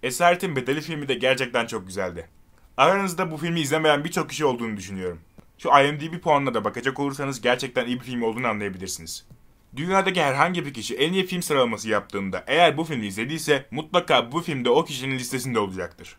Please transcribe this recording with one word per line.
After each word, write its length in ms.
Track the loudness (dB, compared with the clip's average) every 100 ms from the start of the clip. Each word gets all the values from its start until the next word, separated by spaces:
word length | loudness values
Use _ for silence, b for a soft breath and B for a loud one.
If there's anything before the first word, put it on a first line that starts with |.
Esaretin 540 | -4 4 4 4 0 -2
Bedeli 240 | -2 -2
filmi 280 | -2 -8 -4
de 60 |
gerçekten 520 | 0 2 2 2 0 0
çok 200 | -4 -8
güzeldi. 420 | -6 -6 -6 -14 _ _ _ b 2
Aranızda 540 | 4 4 0 -2 -4
bu 60 | -2
filmi 240 | -2 -2
izlemeyen 440 | 0 4 4 4
birçok 260 | 2 -4 -4
kişi 140 | 0
olduğunu 320 | 0 0 -4 -6
düşünüyorum. 440 | -8 -6 -6 -8 -16 -20 -20 _
Şu 100 | 6
I 240 | 6 6
M 80 | 2
D 120 | -6
B 80 | -6
puanına 340 | 2 2 2
da 100 | 0
bakacak 360 | -2 -2 -4 -2
olursanız 400 | -4 -4 -6 -2
gerçekten 460 | 0 0 0 -2 -2
iyi 140 | -4
bir 40 |
film 180 | -6 -2
olduğunu 240 | -2 0 -2
anlayabilirsiniz. 800 | -2 -4 -6 -10 -10 -10 -14 _ -20 _ _ _ -8
Dünyadaki 460 | 0 2 2 2
herhangi 440 | 0 4 2 2 -6
bir 80 |
kişi 220 | -8 -8 -2
en 160 | 0
iyi 140 | 0 -2
film 160 | -4
sıralaması 460 | 0 2 2 0 0
yaptığında 560 | 0 0 -6 -4 -6 -2
eğer 300 | 4 6 4
bu 80 |
filmi 220 | -2 -4 -4
izlediyse 600 | -4 -6 -4 2 0 0
mutlaka 640 | -10 0 0 4 2 4
bu 100 | -4
film 220 | -4 -2
de 60 | 4
o 140 | 4
kişinin 340 | 2 -4 -4 -4
listesinde 400 | -4 -4 -2 -2
olacaktır. 580 | -2 -4 -8 -10 -20